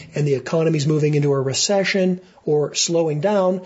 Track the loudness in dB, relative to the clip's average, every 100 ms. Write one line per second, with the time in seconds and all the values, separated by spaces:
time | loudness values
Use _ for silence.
0 | -12 -4 0 -2 -2 0 2 0 0 2
1 | 2 2 2 0 0 -2 0 0 0 0
2 | 0 -2 -8 -10 -2 0 0 -2 -2 0
3 | 0 0 0 2 2 0